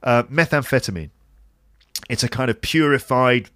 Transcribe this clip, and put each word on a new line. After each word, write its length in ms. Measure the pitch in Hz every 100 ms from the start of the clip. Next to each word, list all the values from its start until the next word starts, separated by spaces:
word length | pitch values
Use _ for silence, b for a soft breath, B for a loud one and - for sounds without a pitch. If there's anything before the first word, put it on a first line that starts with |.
Uh, 200 | 139 120
methamphetamine. 840 | 117 139 165 147 131 131 - 95 78 _ _ _ _ _ _ _ _ - -
It's 160 | 120
a 40 | 120
kind 220 | - 127
of 120 | 110
purified 880 | - 160 151 135 - 127 127 123 104